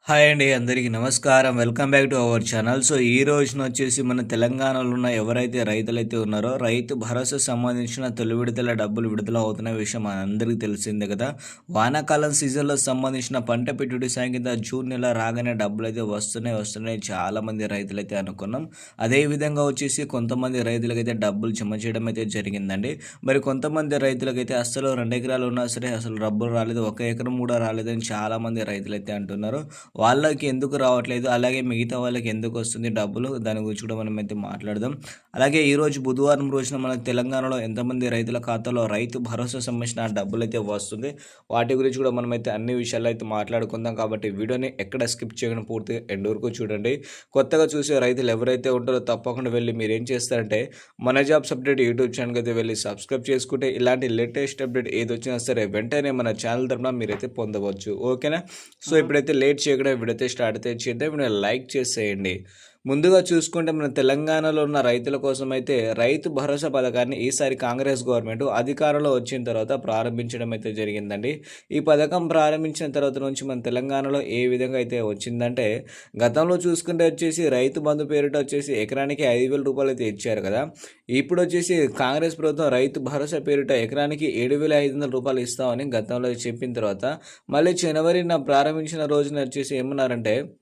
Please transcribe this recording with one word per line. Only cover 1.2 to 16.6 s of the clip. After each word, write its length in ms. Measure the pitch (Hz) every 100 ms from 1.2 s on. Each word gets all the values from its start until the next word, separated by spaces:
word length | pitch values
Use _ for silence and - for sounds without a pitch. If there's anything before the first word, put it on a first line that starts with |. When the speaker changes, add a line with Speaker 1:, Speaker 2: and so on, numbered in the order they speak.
| 143 131 131 123
Speaker 1:
Welcome 280 | 120 120 139
back 120 | 139 135
to 60 | 131
our 180 | 120 117 -
channel. 260 | 113 113 131 127
So, 80 | 143 123 127
ఈ 20 | 139
రోజున 300 | 147 135 139 131
వచ్చేసి 340 | 123 131 127 127
మన 120 | 123 113
తెలంగాణలో 640 | 117 120 131 135 131 123 123
ఉన్న 100 | 123 113
ఎవరైతే 380 | 107 120 123 123 107
రైతులైతే 460 | 107 107 117 110 117
ఉన్నారో, 280 | 107 107 113 131
రైతు 300 | 120 120 120 131
భరోసా 340 | 110 120 127 143 135
సంబంధించిన 600 | 120 123 120 117 127 127 117
తొలి 160 | 113 113
విడతల 340 | 120 117 120 113
డబ్బులు 260 | 104 110 113
విడుదల 240 | 104 104 117 110
అవుతున్న 260 | 107 113 110
విషయం 200 | 104 117 104
మనందరికీ 520 | 98 98 107 117 117
తెలిసిందే 440 | 107 101 107 107 101
కదా. 160 | 101 127 151 - - - 170
వానాకాలం 560 | 117 151 151 151 151 143
సీజన్లో 380 | 139 135 143 139 -
సంబంధించిన 540 | 127 131 131 120 131 123
పంట 180 | 117 123 131
పెట్టుబడి 280 | 135 127 127 123
సాయం 160 | 127 127
కింద 180 | 123 120 113
జూన్ 200 | 131 127
నెల 180 | 127 123 113
రాగానే 340 | 113 120 120 113
డబ్బులు 260 | 104 104 113
అయితే 160 | 113 107
వస్తున్నాయి, 420 | 104 107 117 117 110